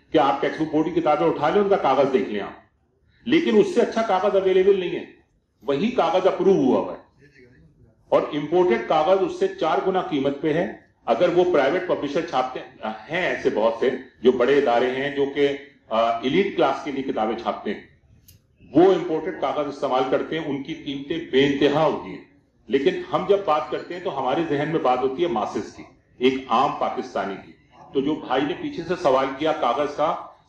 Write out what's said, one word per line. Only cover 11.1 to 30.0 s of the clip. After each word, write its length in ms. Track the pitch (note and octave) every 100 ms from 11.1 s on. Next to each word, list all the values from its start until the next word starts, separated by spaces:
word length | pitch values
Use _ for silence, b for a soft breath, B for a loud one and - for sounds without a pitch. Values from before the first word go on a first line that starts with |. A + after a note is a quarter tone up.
| A#2+ F3
वो 140 | E3+
private 440 | F3 D3+ C3+ F3 -
publisher 340 | C#3 C#3+ C#3+
छापते 380 | - C3 B2+ E3+
हैं, 480 | D3 - A2 G#2+ -
ऐसे 420 | E3+ E3 B2 C3+
बहुत 300 | G#2 A2+ A2+
से 240 | B2 - - _
जो 80 | A#2+
बड़े 260 | A#2 B2 C#3+
इदारे 320 | A#2+ A#2 B2+
हैं 240 | C3 C#3+ C#3
जो 100 | C#3
कि, 200 | D3 C#3+ C#3 - _ -
अ, 280 | A2+ A#2 A#2
elite 320 | B2 E3 F3+ E3
class 280 | C#3+ -
के 80 | D3
लिए 100 | C3+
किताबें 340 | C3+ A2+ A2 A2
छापते 340 | - - A2
हैं, 180 | F2 - _ _ - - - _ _ - C#3+
वो 160 | F#3
imported 480 | F3+ D#3+ D#3 F#3+ D#3+
कागज 280 | C#3 B2+ C#3+
इस्तेमाल 420 | C3+ C#3 B2+ -
करते 280 | C3+ - D#3+
हैं, 80 | D3
उनकी 280 | C#3 C3+
कीमतें 560 | D#3 D3 C#3 - E3 -
बेइंतहा 540 | B2+ C#3+ C#3 C#3+ D3
होती 260 | D3+ G2+ F#2
हैं। 240 | F2 - _ _ _ -
लेकिन 340 | C3+ D3+ F3+ -
हम 160 | D3+ F#3
जब 180 | G3 D#3+
बात 220 | D3+ -
करते 220 | D#3 -
हैं 100 | F3
तो 60 | F3+
हमारे 340 | C#3 B2 D3+
जहन 240 | D#3+ C#3+ D3+
में 140 | D#3+
बात 200 | C3 B2+
होती 200 | C3+ C3+
है 60 | F3
मासेस 480 | A2+ G2+ A#2 G2 -
की, 40 | - _ _ - B2+
एक 200 | C3 -
आम 200 | A#2 C#3+
पाकिस्तानी 640 | - A2+ - - G#2+ F#2+
की। 200 | F#2+ - - _ - -
तो 60 | C#3
जो 160 | C#3 D3+
भाई 240 | - C3
ने 140 | D4
पीछे 280 | E3+ D3+ D#3+
से 140 | E3 F3
सवाल 300 | C#3+ C3 C#3
किया 260 | - D#3
कागज 400 | D3 B2+ B2+ D3
का, 460 | -